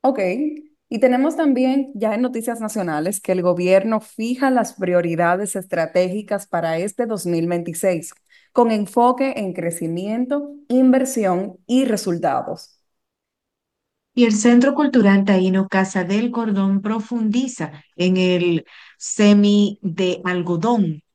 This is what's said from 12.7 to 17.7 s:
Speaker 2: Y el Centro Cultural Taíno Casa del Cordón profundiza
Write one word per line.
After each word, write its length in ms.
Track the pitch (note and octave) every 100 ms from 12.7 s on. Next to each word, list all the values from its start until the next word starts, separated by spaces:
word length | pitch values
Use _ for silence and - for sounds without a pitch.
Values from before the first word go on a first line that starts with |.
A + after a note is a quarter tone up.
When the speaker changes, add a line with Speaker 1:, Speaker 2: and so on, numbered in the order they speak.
| _ _ _ _ _ _ _ _ _ _ _ _ _ _
Speaker 2:
Y 120 | - A#3
el 80 |
Centro 400 | G#3 A#3+ A#3+ C4+
Cultural 520 | C#4+ D4 B3+ G3+ G3 G3
Taíno 420 | F#3+ F#3 F#3+ F#3+
Casa 360 | F#3+ F#3 F#3+
del 280 | F3+ G3+ A#3+
Cordón 500 | A#3 A3 G3 G3 G3
profundiza 1000 | G#3 A3+ G#3 A#3+ A3 A#3 C4 - D3+